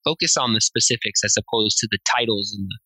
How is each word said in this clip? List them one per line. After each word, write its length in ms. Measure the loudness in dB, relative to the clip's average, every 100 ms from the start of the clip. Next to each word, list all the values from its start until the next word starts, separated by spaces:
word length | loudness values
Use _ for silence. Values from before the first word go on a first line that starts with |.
Focus 360 | -2 -2 0 2
on 160 | 2
the 80 | 2
specifics 600 | 0 0 0 0 -2 -2
as 120 | 0 -2
opposed 400 | 0 0 2 0
to 100 | 0
the 80 | -2 0
titles 440 | 0 0 -2 -4 -6
and 100 | -8
the 120 | -8